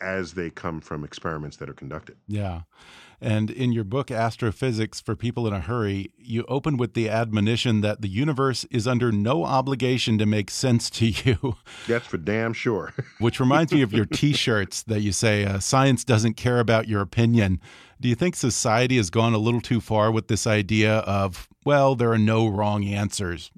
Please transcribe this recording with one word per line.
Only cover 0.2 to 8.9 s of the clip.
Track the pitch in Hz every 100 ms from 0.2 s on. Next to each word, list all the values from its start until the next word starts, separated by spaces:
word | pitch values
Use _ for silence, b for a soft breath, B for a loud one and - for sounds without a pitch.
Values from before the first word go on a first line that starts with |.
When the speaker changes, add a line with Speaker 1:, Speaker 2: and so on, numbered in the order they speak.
| 85
Speaker 1:
they | 90 85
come | - 90 80
from | - 76
experiments | 73 - 87 78 73 -
that | 71
are |
conducted. | 69 67 78 - - -
Speaker 2:
Yeah. | 104 98 85 82 B B B B B
And | 120 107 107
in | - 123
your | 117
book, | 98 131 131
Astrophysics | 113 117 - 113 - 135 110 110 -
for | - 107
People | 117 123 110
in |
a | 98
Hurry, | 85 120 104 98 95 -
you | 120 113 -
open | 135 160 131
with | 120 120
the | 110
admonition | 110 117 107 104 117 123 107
that | 104 107
the | 104
universe | 98 156 131 135 120 -
is | 123
under | 107